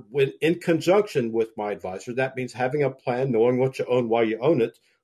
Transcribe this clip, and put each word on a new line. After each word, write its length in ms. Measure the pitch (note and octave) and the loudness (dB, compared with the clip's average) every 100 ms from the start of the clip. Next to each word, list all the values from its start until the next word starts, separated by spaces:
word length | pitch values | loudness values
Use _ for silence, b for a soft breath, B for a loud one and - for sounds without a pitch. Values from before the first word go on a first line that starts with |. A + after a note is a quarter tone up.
| - | -4
when 220 | C#3 C3+ - | 0 0 0
in 180 | D3+ E3+ | 0 0
conjunction 720 | - E3 D#3+ G3+ G3+ C#3+ A#2 | 0 0 4 2 2 -2 -2
with 200 | A2+ A2+ - | -2 -2 -4
my 140 | G#2 | -6
advisor? 420 | G2 F#2 F#2+ - | -6 -8 -10 -6
That 200 | A#2+ C3 | -4 -4
means 180 | B2+ B2+ | -4 -8
having 300 | A#2+ B2+ D3 | -4 -2 0
a 80 | C3+ | -2
plan, 400 | C3+ - B2 C3+ | -2 -4 -2 0
knowing 300 | A2+ A#2+ B2+ | 2 4 2
what 180 | C3 C3 | 0 -2
you 60 | C3 | -2
own, 200 | B2 A#2 | 0 2
why 160 | A#2 | 2
you 160 | A2 A2 | 2 0
own 200 | C3 D3+ | 2 2
it 160 | A2+ - _ _ | 0 -4 _ _